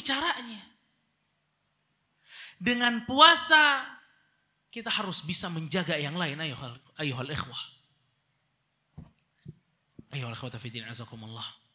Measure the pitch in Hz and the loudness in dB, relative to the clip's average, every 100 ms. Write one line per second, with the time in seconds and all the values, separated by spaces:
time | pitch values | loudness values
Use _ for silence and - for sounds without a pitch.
0 | - 269 339 320 240 208 - _ _ _ | 2 0 -2 -2 -6 -16 -18 _ _ _
1 | _ _ _ _ _ _ _ _ _ _ | _ _ _ _ _ _ _ _ _ _
2 | _ _ _ - - - 185 240 240 233 | _ _ _ -20 -20 -6 -2 2 2 0
3 | 226 262 320 330 - 311 294 269 262 - | -2 8 10 10 8 8 6 2 -4 -16
4 | _ _ _ _ _ _ _ 233 220 - | _ _ _ _ _ _ _ -12 -4 -4
5 | 196 - 151 180 185 165 160 185 175 156 | -2 -4 0 0 0 -4 -4 -2 -2 -2
6 | 143 170 165 143 160 120 127 120 - - | -4 -4 -4 -4 -8 -8 -12 -16 -18 -8
7 | 151 127 131 147 127 120 - - _ _ | -6 -4 -6 -6 -8 -10 -14 -18 _ _
8 | _ _ _ _ _ _ _ _ _ - | _ _ _ _ _ _ _ _ _ -20
9 | - _ _ _ - - _ _ _ _ | -20 _ _ _ -20 -20 _ _ _ _
10 | - 139 120 113 127 120 123 117 110 120 | -12 -10 -8 -10 -12 -12 -12 -12 -12 -14
11 | 117 113 110 110 101 - _ | -14 -16 -14 -12 -14 -16 _